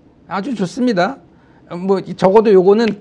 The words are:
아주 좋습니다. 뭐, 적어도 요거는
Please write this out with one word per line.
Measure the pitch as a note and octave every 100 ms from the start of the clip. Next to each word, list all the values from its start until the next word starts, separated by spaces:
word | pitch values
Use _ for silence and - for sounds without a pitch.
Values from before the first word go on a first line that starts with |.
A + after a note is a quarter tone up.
| _ _ _
아주 | F3 G3+ A3+
좋습니다. | F3+ - B3 F#3+ F#3 C4+ _ _ _ _ - E3+
뭐, | F#3+ G3
적어도 | E3 F3 F#3 G#3 A3
요거는 | F#3 F3+ A3 A#3 -